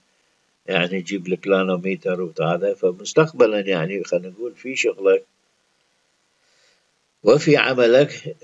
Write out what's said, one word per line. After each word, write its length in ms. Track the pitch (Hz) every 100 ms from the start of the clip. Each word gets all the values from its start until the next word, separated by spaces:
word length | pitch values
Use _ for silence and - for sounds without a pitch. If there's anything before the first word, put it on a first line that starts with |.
| _ _ _ _ _ _ -
يعني 320 | 92 90 95
يجيب 300 | 85 98 87
البلانوميتر 920 | 90 98 95 95 90 95 92 98 90
وهذا. 520 | 87 - 80 87 98
فمستقبلًا 840 | 98 92 90 104 156 160 131 113 104
يعني 440 | 98 90 85 98
خلينا 240 | - 87 92
نقول 280 | 95 120 -
في 200 | 127 131
شغلك 500 | 113 95 95 98 - _ _ _ _ _ _ _ _ _ _ _ _ _ _ _ _ _ _ _
وفي 340 | 104 180 165 135
عملك 800 | 113 123 117 131 147 - 156 -